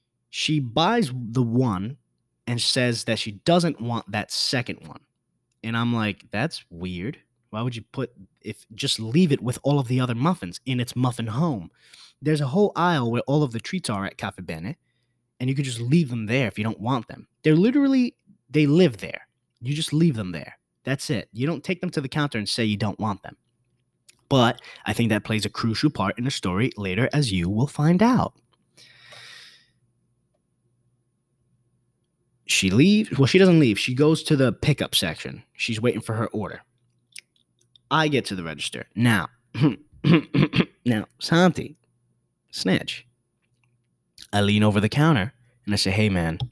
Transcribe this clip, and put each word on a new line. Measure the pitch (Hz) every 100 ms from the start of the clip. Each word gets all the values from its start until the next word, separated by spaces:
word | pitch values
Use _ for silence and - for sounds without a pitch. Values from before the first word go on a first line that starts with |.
| _ _ _
She | - - 156
buys | 127 117 170 233 170
the | 127 117 117
one | 120 117 127 92 104 143 _ _ _ _ -
and | 120
says | - - 123 113
that | - 110
she | - 101
doesn't | - 175 165 -
want | 120 117 -
that | 107 -
second | - - 135 120 - 156
one. | - _ _ _ _ _ _
And | 113 117
I'm | 120
like, | 117 107 98 -
"That's | 101 147 - -
weird. | 82 92 87 98 165 _ _ _
Why | 107
would | 123 117
you |
put, | - - 123 - 95 _
if, | - 110 _
just | 113 - -
leave | 110 135 185
it | 139
with | 113 123
all | - 143
of | 120
the | 127
other | 127
muffins | 117 147 185 90 87 -
in | 127
its | 120 -
muffin | 127 120 113
home?" | 107 170 120 82 - _ - - _
There's | 131 156
a | 143
whole | 156 208
aisle | - 175 165 117
where | 120
all | - 147
of | 147
the | 113
treats | - 185 -
are | 104 98
at | -
Caffè | 104 -
Bene, | - 80 90 170 _ _ _ _ _ _
and | 127
you | 135
could |
just | 139 113
leave | 120 160 147
them | 120 104
there | 127 120
if | -
you |
don't | 110 -
want | 110 135 -
them. | - - _
They're | - 156
literally, | 208 277 277 269 247 - _ _ _
they | 135 147
live | 156 180 110
there. | - - - _ _ _
You | 120
just | 147 156
leave | 147 170
them | 117 95
there. | 82 - - _ _
That's | - 135 -
it. | 120 -
You | 113 135
don't | 151
take | - 180
them | 180
to | -
the | 131
counter | 156 147 113
and | 101
say | -
you | 113 104
don't | 104 -
want | 110 95
them. | - - _ _ _ _ _ _ _ _ _
But | 135 135 - - - -
I |
think | - 117
that | 107
plays | - 110
a | 101
crucial | - 117 107 151
part | - 98 -
in |
the | 123
story | - 98 90 127 -
later, | 98 92 123
as | 147 135
you | 95 87
will | 104 143
find | - 151 175
out. | 220 254 - - _ _ _ _ - _ - - - - - - _ _ _ _ _ _ _ _ _ _ _ _ _ _ _ _ _ _ _ _ _ _ _ _ _ _ _ _ -
She | - 95
leaves. | 98 165 208 214 135
Well, | 131
she | 180
doesn't | 190 165
leave. | 139 101
She | -
goes | 127 151 160
to | - 143
the | 131
pickup | 101 - 139 -
section. | - 90 - - 69 -
She's | - - 110
waiting | 120 107
for | -
her | 110 113
order. | 107 92 - - _ _ _ _ - - _ _ _ _ _ _
I | 147 156
get | 139 -
to |
the | 95
register. | 82 76 - 62 -
Now, | - 120 107 - _ _
<clears throat> | 117 147 - _ - - 165 - 143 151 - - _
now, | - 110 - _
Santi, | - 165 185 - - 151 _ _ _ _ _ _ _
snitch. | - 185 190 - - - _ _ _ _ _ _ _ _ _ _ _ -
I | 101
lean | 101 104
over | 107 104
the | 104
counter | - 151 143 98 - _ _ -
and |
I | 101
say, | -
"Hey, | 95 107
man, | 95 82 80 -